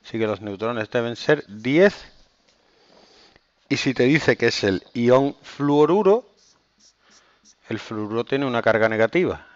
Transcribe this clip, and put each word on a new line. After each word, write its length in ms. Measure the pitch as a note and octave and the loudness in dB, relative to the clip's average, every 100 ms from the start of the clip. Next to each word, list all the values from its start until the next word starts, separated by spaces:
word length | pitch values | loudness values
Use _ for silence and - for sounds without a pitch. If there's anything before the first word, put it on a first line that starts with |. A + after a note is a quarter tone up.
así 140 | - A2 | -12 -4
que 80 | A2 | -4
los 160 | G2 | -4
neutrones 480 | G#2 G2 A2 A#2+ G#2+ | -8 -8 -6 -6 -4
deben 260 | B2 A#2 A#2 | -4 -4 -4
ser 300 | - D3 - | 0 0 -2
diez. 580 | G#2 A#2 D3+ G3 - - _ _ _ _ _ _ _ _ _ _ _ _ _ _ _ - | -10 -2 2 2 0 -12 _ _ _ _ _ _ _ _ _ _ _ _ _ _ _ -6
Y 80 | C3 | -4
si 160 | C#3 | -2
te 100 | B2 | 0
dice 320 | B2 D3+ - A#2 | 2 2 2 0
que 120 | A#2 | 0
es 160 | - | 0
el 200 | G2+ F#2 - | 0 -2 -4
ion 420 | A#2 A#2+ C3 C#3 - | -2 2 4 2 -4
fluoruro, 840 | - - C#3+ D3 D3+ F#3+ F#3+ A3+ - _ _ _ _ _ _ _ _ _ _ _ _ _ - | -16 -6 0 4 4 4 2 2 0 _ _ _ _ _ _ _ _ _ _ _ _ _ -12
el 80 | A2 | -10
fluoruro 480 | - G#2+ G#2 A2+ A#2 | -8 -8 -6 -6 -4
tiene 220 | C#3 C#3 | -4 -2
una 160 | A#2+ | 0
carga 260 | A2+ A2 A2 | 2 2 2
negativa, 580 | A2 A2+ F3 D#3 D#2 - | 2 0 0 -2 -4 -12